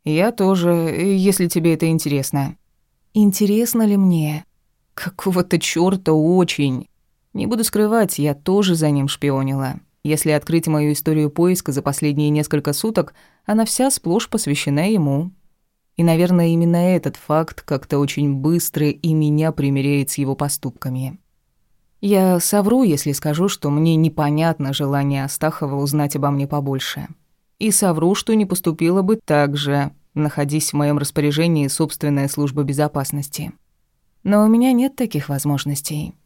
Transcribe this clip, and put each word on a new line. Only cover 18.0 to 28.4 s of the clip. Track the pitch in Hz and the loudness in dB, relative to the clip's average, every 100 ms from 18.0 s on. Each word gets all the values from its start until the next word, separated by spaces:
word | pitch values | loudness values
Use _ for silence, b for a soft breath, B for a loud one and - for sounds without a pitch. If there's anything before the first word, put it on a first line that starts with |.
| 143 - 143 139 | -2 0 -2 0
быстро | 147 170 - - 151 | 0 0 -2 -2 -2
и | 147 160 | 0 0
меня | 156 151 151 156 | 2 2 2 0
примиряет | 156 139 139 139 143 135 | 0 0 0 0 0 -2
с | - | -4
его | 135 135 | -4 -2
поступками. | 143 - 131 - 131 127 131 170 _ _ _ _ _ _ _ _ | -4 -6 -8 -8 -8 -6 -8 -12 _ _ _ _ _ _ _ _
Я | 202 196 185 175 | 2 4 4 2
совру, | - 208 208 247 | 2 0 2 4
если | 240 143 147 | 2 2 -2
скажу, | 139 156 147 196 | -4 -2 0 -2
что | - - | -2 -2
мне | 143 160 160 | 0 2 4
непонятно | 160 160 147 151 165 160 139 | 2 2 0 0 0 -2 -4
желание | 139 139 139 139 139 | -4 -2 0 0 -2
Астахова | 135 - 156 - 143 139 | -4 -4 -4 -4 -6 -4
узнать | 143 147 147 143 | -2 0 -2 -2
обо | 143 | -2
мне | 139 143 | -2 -2
побольше. | 147 139 135 - - - - _ _ _ - | -4 -4 -4 -6 -10 -14 -18 _ _ _ -6
И | 214 | -2
совру, | 196 190 160 170 208 | 2 2 2 2 0
что | - | 0
не | 220 | 0